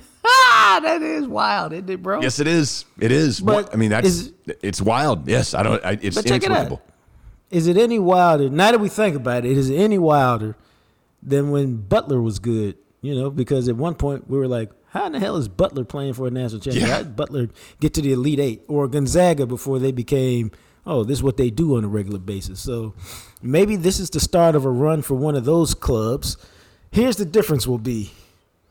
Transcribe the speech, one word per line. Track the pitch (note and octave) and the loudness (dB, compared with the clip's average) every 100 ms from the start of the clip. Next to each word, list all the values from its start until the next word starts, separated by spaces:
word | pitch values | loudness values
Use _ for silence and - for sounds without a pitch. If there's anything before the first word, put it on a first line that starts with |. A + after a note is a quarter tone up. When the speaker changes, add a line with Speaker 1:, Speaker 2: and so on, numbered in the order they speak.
| - _ A4+ | -12 _ 4
Speaker 1:
Ah, | B4+ B4+ - - F#4 | 6 6 6 6 4
that | D#4 E4 | 2 -2
is | D#4 D#4+ C#4 | -2 -4 -4
wild, | G#3 G#3+ G3+ D#3+ | -2 -2 -2 -4
isn't | D#3+ F#3+ | -8 -8
it, | F#3 | -8
bro? | F3+ G3 | -4 -2
Speaker 2:
Yes, | B2+ B2+ | -2 -2
it | D3 | 2
is. | E3+ D3 - - - | 2 0 -4 -12 -2
It | A2+ | 2
is. | C3+ D#3 - | 2 2 0
Speaker 1:
But | - G#3 G3+ | 2 2 0
Speaker 2:
What, | |
I | A2 | 0
mean, | A2 | 2
that's, | G#2+ F#3 | 4 2
Speaker 1:
is | F3 A#3 - - - | 2 -4 -14 -14 -8
Speaker 2:
it's | G2 - | -6 -2
wild. | G#2 A#2 D3 F2 C2 | 0 2 2 0 0
Yes, | A#2 - | 0 0
I | - | 0
don't, | G#2 A2 | 0 0
I, | F2+ G#2+ | -2 -4
it's | G2+ F#2 | -2 -2
Speaker 1:
But | A#2 | 0
check | B2 | 0
it | F#4+ | 2
out. | F#4 | 0
Speaker 2:
inexplicable. | - - - _ _ _ - - _ | -2 -6 -14 _ _ _ -20 -20 _
Speaker 1:
Is | F3+ E3 | 0 2
it | F3 | 4
any | A#3 A3+ | 4 2
wilder? | F3 F3+ F3 D#3 C#3 | 4 6 6 4 2
Now | D3 G3+ | 2 4
that | A#3 | 4
we | G3+ | 2
think | - G#3+ C#3+ | 0 0 0
about | B2 B2 A#2+ | -2 -2 0
it, | C3+ | 0
is | C3+ | 2
it | C#3+ | 2
any | G#3+ G3+ | 2 4
wilder | D#3+ D3 B2+ A#2 A2 G#2+ _ _ _ _ _ _ | 4 4 4 2 -2 -8 _ _ _ _ _ _
than | C3+ C#3 C#3+ | -2 0 0
when | C#3+ C#3 A#2 | 0 -2 -4
Butler | G2 G#3+ A3 C3 | 0 0 0 0
was | A2+ F#2+ | -2 -2
good? | A2+ A2+ G#2 F#2+ _ _ | -4 -2 -4 -8 _ _
You | C3+ C3+ | -8 -4
know, | C3+ | -4
because | C#3 A#2+ C#3 B2 | -4 -2 0 0
at | A#2 | -2
one | D#3+ D#3 | -4 -2
point | C#3+ C#3 - | -4 -4 -4
we | C3+ | -4
were | C3 | -2
like, | A#2+ A2 _ _ | -4 -6 _ _
"How | - F#4+ | -8 -6
in | |
the | C#4+ | -4
hell | G3+ F3+ | -4 -2
is | A2+ | -4
Butler | F2+ F#3 C#3 A2+ | -2 -2 -2 -8
playing | D3 C#3 | -6 -6
for | B2 B2+ | -4 -4
a | |
national | B2+ B2 G#2+ | -4 -6 -6
championship? | C3 A#2+ A#3 | -4 -2 0
Speaker 2:
Yeah. | - | -2
Speaker 1:
How | |
did | D#3+ G#2+ | -4 -8
Butler | D3+ D3 A#2 - - - | -6 -4 -6 -8 -20 -4
get | D3+ | -2
to | D#3+ | 0
the | C#3+ | 0
Elite | B2+ C3 C#3+ | 0 0 0
Eight | C#3 A2+ - | -2 -4 -4
or | D3 C#3 | -2 -2
Gonzaga | D3 C3+ D3 F3+ D#3 B2+ | -2 0 4 4 2 -2
before | B2 - C3+ | -4 -4 -2
they | C3 | 0
became, | B2+ A#2 C#3 C3 B2 A2 - _ _ - | -2 -2 0 2 0 -2 -8 _ _ -4
oh, | D#3 A2 | -2 0
this | C#3 | 0
is | |
what | C3+ C3 | -2 0
they | B2+ | 0
do | G#2+ E3 B2+ | 0 0 0
on | G#2 | 0
a | |
regular | G#2 G2 G2+ | -4 -4 -8
basis?" | F#2 G2 F#2 F#2 | -8 -10 -10 -10
So | C#3 A#2+ A2+ - - - - _ | -8 -8 -8 -14 -18 -20 -20 _
maybe | B2 D3 G#3 G#3 | -2 2 2 2
this | E3+ F#3+ | 0 -2
is | F3+ | -4
the | D#3 | -4
start | - F#3 E3+ D#3 | 0 2 4 4
of | C3+ | 2
a | |
run | B2 D3+ D#3+ | 0 0 0
for | C#3+ C3+ | -2 -2
one | D3+ C#3+ | -2 -2
of | A#2+ | 2
those | E3 D#3+ | 2 2
clubs. | - - A#2+ A2 C#3 - - - _ _ _ _ | 0 -2 0 0 -4 -6 -10 -14 _ _ _ _
Here's | - B3+ G3 | 0 2 0
the | F#3 | 0
difference | G#3 - D3 B2+ | 2 2 0 0
will | A#2+ | -4
be. | A2 A2+ G2 - _ _ _ _ _ | -4 -4 -6 -14 _ _ _ _ _